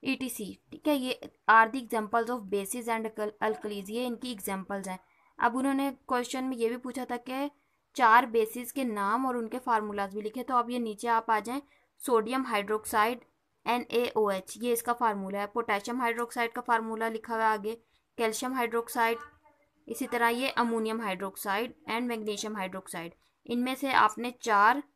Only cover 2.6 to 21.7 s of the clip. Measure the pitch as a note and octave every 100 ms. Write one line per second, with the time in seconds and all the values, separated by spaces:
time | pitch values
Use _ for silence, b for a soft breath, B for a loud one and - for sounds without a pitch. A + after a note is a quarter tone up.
2.6 | G3 B3 A3+ A3+ A3 G#3+ G#3+ - A3 G#3+
3.6 | G#3+ G3+ F#3+ A3 B3 A3+ B3+ A3 G3 F#3+
4.6 | F#3 G3 G3 F#3 b b b b A#3 A#3+
5.6 | C4+ C4+ C#4 C#4 - B3 A#3+ C4 C4 B3+
6.6 | A3+ B3 B3+ B3 B3 A#3+ A#3+ C4 C#4+ _
7.6 | _ _ _ - A#3+ A3+ B3 A3+ A3 A#3+
8.6 | A#3+ - B3+ G#3 G3 A3+ C4 B3 A3+ B3
9.6 | B3+ A3+ G#3+ G3+ G3 G3+ G#3+ A#3 B3 B3
10.6 | A#3 B3 A3+ G#3 A#3+ A3+ A3+ A3 G#3 C4+
11.6 | b b b b - A#3 G#3+ C4 C4 A3
12.6 | G3+ G#3+ G#3+ F#3+ G#3+ A#3+ - _ _ _
13.6 | - A#3+ - A#3 A#3+ - G#3 F#3+ F#3+ G#3+
14.6 | A#3+ A#3 A#3 A#3 A#3 G3+ F#3+ G3 G3+ A#3+
15.6 | A#3 G3+ G#3 A#3+ A#3+ A#3 A#3+ - A#3 A#3+
16.6 | A#3+ A#3 A3+ A3 A3+ A3 A3 A3+ A3 A3
17.6 | G3+ A#3 b b b - A3+ A3 B3+ C4
18.6 | A#3 A#3 A#3 C4 A3+ A#3 - _ _ _
19.6 | _ _ - A3+ C4 A#3+ A#3 A#3+ C4 -
20.6 | A#3 A3+ A3 A3+ A3 F#3 G3 F#3+ G#3 G3
21.6 | A#3+